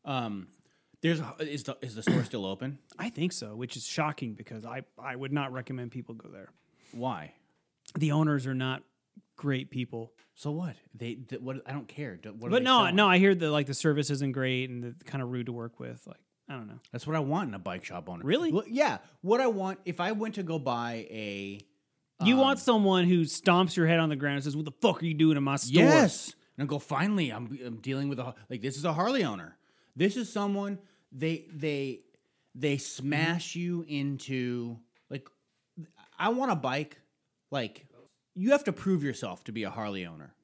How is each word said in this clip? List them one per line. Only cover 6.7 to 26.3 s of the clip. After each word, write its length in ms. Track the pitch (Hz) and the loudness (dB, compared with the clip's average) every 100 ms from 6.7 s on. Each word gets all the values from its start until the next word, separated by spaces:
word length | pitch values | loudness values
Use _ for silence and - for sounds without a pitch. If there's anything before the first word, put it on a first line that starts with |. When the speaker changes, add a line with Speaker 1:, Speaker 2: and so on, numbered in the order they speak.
| _ - | _ -18
Speaker 1:
Why? 420 | 117 127 95 76 _ _ _ _ _ - - | -8 -6 -6 -12 _ _ _ _ _ -10 -2
Speaker 2:
The 140 | 151 | 2
owners 340 | 147 156 143 127 | 4 4 2 0
are 100 | 131 | -2
not 280 | 131 131 - _ _ - _ - | -2 -4 -10 _ _ -20 _ -6
great 340 | 143 131 - | -2 -2 -2
people. 420 | 127 120 117 113 _ _ _ | -6 -6 -6 -10 _ _ _
Speaker 1:
So 160 | 147 | -6
what? 240 | 151 175 - _ | -4 -6 -8 _
They, 220 | 113 117 117 | -12 -10 -10
th-, 260 | 123 131 | -10 -10
what? 200 | 123 135 - | -8 -10 -8
I 60 | |
don't 160 | 139 113 | -10 -10
care. 280 | - 139 90 | -10 -10 -10
Do, 160 | 107 | -14
what 160 | 107 - | -10 0
are 40 | |
Speaker 2:
But 60 | 233 | 2
Speaker 1:
they 40 | 254 | 4
Speaker 2:
no, 120 | 254 | 4
Speaker 1:
selling? 140 | 185 185 | 6 6
Speaker 2:
no, 120 | 208 | 8
I 80 | 180 | 8
hear 160 | 196 | 8
that, 160 | 185 160 | 6 2
like, 140 | 151 139 | 2 0
the 60 | |
service 360 | 135 160 147 143 | 2 2 2 0
isn't 220 | 139 139 | 0 0
great 360 | 131 131 127 127 | 0 0 0 -2
and 140 | 123 | -6
the 120 | 120 143 - | -10 -12 -10
kinda 200 | 139 123 | -6 -4
rude 220 | 123 120 | -4 -6
to 40 | |
work 280 | 120 117 _ | -6 -10 _
with. 260 | 123 117 - | -14 -12 -18
Like, 140 | - _ _ - | -20 _ _ -14
I 60 | |
don't 140 | 131 107 | -12 -12
know. 120 | 123 - | -18 -12
Speaker 1:
That's 160 | 123 147 | -10 -4
what 80 | 160 | -2
I 40 | |
want 300 | 139 165 143 | 0 -2 -2
in 60 | 98 | -6
a 40 | |
bike 240 | 92 90 | -8 -8
shop 240 | - 90 85 | -8 -10 -10
owner. 160 | 87 | -6
Speaker 2:
Really? 280 | 135 240 339 | 0 2 2
Speaker 1:
Well, 120 | 190 208 | 0 -2
yeah. 320 | 240 294 - - _ | 0 2 0 -10 _
What 200 | 180 240 | 0 4
I 60 | 262 | 4
want, 320 | 202 190 190 185 | 0 -4 -4 -8
if 140 | 175 | -4
I 120 | 180 | -2
went 240 | 214 220 214 | -2 -4 -6
to 80 | |
go 160 | 170 160 | -4 -2
buy 480 | 131 120 120 117 107 | -2 -2 -2 -6 -8
a, 500 | 110 104 101 98 101 - _ _ _ _ _ | -8 -6 -6 -8 -10 -16 _ _ _ _ _
Speaker 2:
You 120 | 185 262 | 4 6
Speaker 1:
um, 40 | |
Speaker 2:
want 200 | 269 277 | 6 4
someone 460 | - 220 196 185 180 | 4 6 6 6 6
who 160 | 180 | 6
stomps 520 | 156 - - 175 185 180 | 4 2 6 6 6 4
your 120 | 160 | 4
head 120 | 165 | 6
on 100 | 160 | 4
the 60 | 143 | 0
ground 200 | 143 139 | 0 0
and 80 | |
says, 120 | 143 143 | -2 -4
"What 100 | 151 | -6
the 60 | - | 2
fuck 220 | 220 170 | 2 2
are 40 | 165 | -2
you 100 | 151 | 4
doing 220 | 160 147 | 6 6
in 60 | |
my 120 | 139 139 | 2 0
store?" 280 | 123 147 | 4 8
Speaker 1:
Yes. 520 | 254 311 208 - - | 10 10 8 2 -8